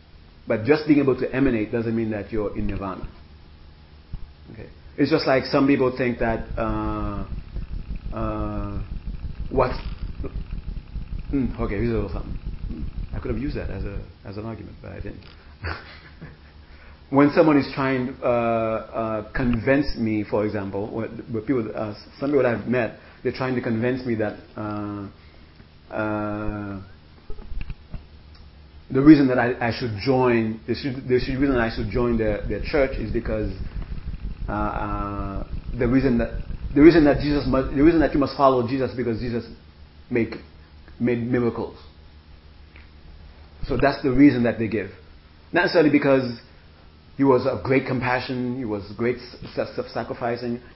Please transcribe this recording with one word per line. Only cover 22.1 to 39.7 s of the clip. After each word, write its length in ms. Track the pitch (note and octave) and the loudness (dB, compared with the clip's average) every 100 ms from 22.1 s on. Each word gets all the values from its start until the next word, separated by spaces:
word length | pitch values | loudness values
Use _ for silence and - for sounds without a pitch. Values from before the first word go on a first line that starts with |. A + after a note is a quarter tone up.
| - | -8
some 120 | C#3 | 0
people 120 | C#3+ | 2
that 100 | B2 | 2
I've 140 | A2 G2 | 0 -2
met, 320 | B2 G#2+ - - - | -2 -2 -6 -20 -8
they're 80 | B2+ | -6
trying 240 | B2 B2+ B2 | -4 -2 -2
to 60 | |
convince 440 | B2+ A2+ B2 B2+ C3 | -2 -2 -2 -2 -2
me 100 | A2 | -2
that, 180 | G#2+ - - - | -2 -6 -12 -10
uh, 500 | G#2+ G#2 G#2 G2+ G2 - - - - - - - - | -8 -6 -8 -8 -10 -14 -20 -20 -20 -20 -20 -20 -12
uh, 920 | G#2+ G#2+ G#2+ G#2 G#2 G#2+ G#2 G2+ G2 G2 - - - - - - - - - - - - - - - - - - - - | -6 -4 -4 -4 -4 -4 -6 -8 -10 -12 -20 -20 -14 -10 -10 -8 -8 -8 -10 -14 -14 -14 -20 -20 -20 -20 -20 -20 -20 -4
the 120 | C3 | 6
reason 260 | D3 D3+ C3 | 10 10 8
that 100 | B2 | 4
I, 320 | A#2+ B2 A#2 | 2 0 -2
I 20 | A2 | -2
should 200 | B2 G2+ | -4 -2
join, 600 | A#2 C3 B2+ A#2 A2 A2 - | 2 4 4 4 2 -2 -6
the 80 | A#2 | -4
should, 320 | C#3+ B2+ B2+ | -4 -6 0
the 120 | B2+ | 0
should, 180 | C#3 C3 | 0 0
reason 180 | C#3 C3 | 2 2
I 180 | A2+ B2+ | 0 -2
should 140 | A2 | -2
join 280 | G#2+ A#2+ A#2 | 0 2 2
their, 300 | A2 G2+ - | 0 0 -2
their 140 | G2+ | -4
church 340 | - D3+ C3+ - | -2 2 2 0
is 140 | A2 | -4
because, 400 | A#2 A2 A2 G#2 F#2+ - - - - - - - - - | -4 -2 -2 -4 -6 -8 -8 -8 -8 -8 -8 -8 -8 -4
uh, 40 | |
uh, 960 | G#2 G#2+ - G#2 G#2 G2+ G2+ G2+ G2 - - - A#2+ | -2 -2 -4 -4 -4 -4 -6 -6 -6 -6 -8 -8 -2
the 100 | B2 | 2
reason 300 | C3 C3 A#2 | 2 2 2
that, 220 | A2+ - - - - | 0 -4 -8 -8 -2
the 80 | C#3 | 8
reason 220 | D#3 F3 C#3+ | 10 10 8
that 140 | B2 | 4
Jesus 260 | C#3 D3 B2 | 2 0 2
must, 280 | B2+ C3 C3+ | 0 0 4
the 80 | |
reason 160 | D3+ E3+ | 6 6
that 140 | C#3 | 4
you 60 | D3+ | 2
must 180 | C3+ - | 0 4
follow 280 | C#3 B2+ A#2 | 4 6 2
Jesus 260 | C3+ B2 A2 | 0 -2 -2
because 240 | A#2+ A2 | -2 -2
Jesus 260 | B2 A#2 - - - | -2 -4 -6 -14 -20